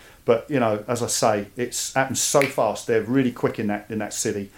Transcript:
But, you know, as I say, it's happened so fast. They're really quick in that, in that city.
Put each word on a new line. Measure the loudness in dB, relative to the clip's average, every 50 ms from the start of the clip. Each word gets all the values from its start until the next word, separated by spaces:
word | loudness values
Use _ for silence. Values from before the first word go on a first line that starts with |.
| -20 -20 -20 -2 _
But, | 2 2 2 2 0
you | 0 2
know, | 2 2 2 0 -2 -2
as | -2 -2
I | -2
say, | -2 0 2 2 2 2 2 -2 -6 -6
it's | -6 -6 -6 -6 -6 -8 -2 0
happened | 0 0 0 -2
so | -2 0 2 2 2
fast. | 2 2 2 0 0 0 0 -2 -2
They're | 0 0 0
really | 2 2 2 2 2 2
quick | 0 0 -2 -2 -2 -2
in | -2
that, | -2 -2 -4 -6 -6
in | -6 -6
that | -6 -6 -6
city. | -4 -2 -2 -2 -4 -6 -10 -6